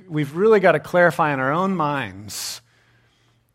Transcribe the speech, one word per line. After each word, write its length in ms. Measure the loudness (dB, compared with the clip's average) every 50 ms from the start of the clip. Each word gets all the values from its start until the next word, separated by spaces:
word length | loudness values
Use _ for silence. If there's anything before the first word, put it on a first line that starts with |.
| -14
we've 280 | -8 -6 -6 -4 -4 -2
really 240 | 0 4 4 4 6
got 120 | 6 4
to 80 | 2 2
clarify 540 | 0 0 2 4 4 4 4 2 0 0 0
in 60 | 0
our 120 | -2 0
own 240 | 0 0 -2 -2 -2
minds 880 | -2 -2 -2 -2 -4 -6 -8 -12 -14 -16 -14 -12 -12 -10 -12 -12 -14 _ _ _ _ _ _ _ _ _ _ _ _ _ _ _ _ _ _